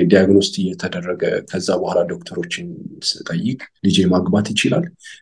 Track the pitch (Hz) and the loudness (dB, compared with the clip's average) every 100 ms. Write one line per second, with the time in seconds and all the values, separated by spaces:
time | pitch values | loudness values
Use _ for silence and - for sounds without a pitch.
0 | 87 98 92 98 98 - 92 90 95 90 | 6 6 6 4 4 0 -4 -4 -8 -6
1 | 90 87 85 - - 98 - 90 90 87 | -6 -4 -2 -2 -4 -6 -2 -2 0 0
2 | 87 85 - - 175 - - - - - | -2 -4 -10 -10 -8 -8 -10 -12 -14 -10
3 | - - - 85 113 131 - _ 98 90 | -8 -6 -6 -4 -2 -4 -10 _ 2 4
4 | 90 90 90 104 104 107 - - 175 - | 4 4 2 0 0 0 0 0 -2 -8
5 | - - | -20 -20